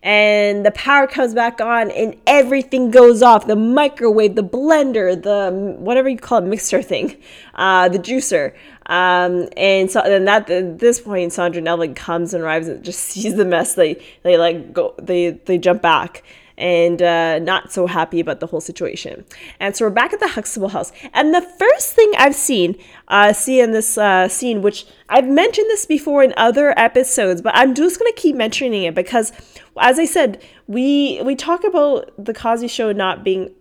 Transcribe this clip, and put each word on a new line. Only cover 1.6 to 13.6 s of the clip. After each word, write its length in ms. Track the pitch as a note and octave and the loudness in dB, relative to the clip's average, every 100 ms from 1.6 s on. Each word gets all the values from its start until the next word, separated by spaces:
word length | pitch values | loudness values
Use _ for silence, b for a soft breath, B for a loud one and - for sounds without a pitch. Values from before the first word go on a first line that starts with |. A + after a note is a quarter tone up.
on, 280 | A3+ A#3 A3 | -2 -2 -2
and 260 | - A3 - - | -4 -6 -4 2
everything 640 | C#4+ B3 C4+ C4 C4 B3 | 4 4 0 0 -2 4
goes 320 | A#3+ A#3+ A#3+ | 8 8 8
off. 240 | A#3+ A3+ - | 6 6 4
The 100 | G#3+ | 0
microwave, 800 | A3+ C4 D4 C#4+ A#3 G#3+ G#3+ | 2 2 0 0 0 2 2
the 100 | G3 | 0
blender, 760 | F#3+ A#3+ C#4+ D#4 C#4 A3+ F#3 F3+ | -4 -4 2 2 2 0 -2 -2
the 260 | G3 G3+ G3 | -2 -2 -2
m-, 360 | F#3+ G3 - | -4 -8 -8
whatever 280 | F3 B3 C4 | -2 0 0
you 80 | A#3+ | -2
call 200 | - A#3 | -2 -2
it, 80 | F3+ | -2
mixer 360 | G#3 - F#3+ | -6 -2 -4
thing, 340 | - F#3+ - - B B B | -2 -6 -6 -10 B B B
uh, 340 | - F#3+ F#3 F3+ | -4 2 4 2
the 100 | F3+ | 0
juicer. 560 | F3 C4 C4 F3 C#3 - B B | -4 -6 -2 -4 -4 -10 B B
Um, 640 | - F3 F3+ F3+ F3+ F3+ F3 - | -6 -2 2 2 0 -2 -6 -2
and 340 | G3 F#3+ F#3+ | 0 2 0
so 120 | A3 | 0
then 220 | - G3 F#3+ | 2 2 4
that, 240 | G#3 G#3 | 0 0
at 280 | F3 F#3 E3 | -4 -4 -2
this 220 | A#3 A#3+ | 0 0
point, 320 | - G3 F3 | -4 -6 -4
Sandra 260 | - F3 E3+ | -4 -4 -4
and 100 | D#3+ | -4
Elvin 260 | E3+ E3 | -4 -4
comes 400 | C3 - E3+ E3+ | -8 -8 -6 -4
and 100 | F3+ | -6
arrives 240 | D#3+ D#3+ E3 | -4 -4 -6
and 160 | - | -10
just 160 | - F3+ | -12 -12
<laughs> 80 | - | -12
sees 260 | F#3+ G#3 | -8 -6
the 120 | G3 F#3+ | -2 0
mess. 280 | E3+ | 0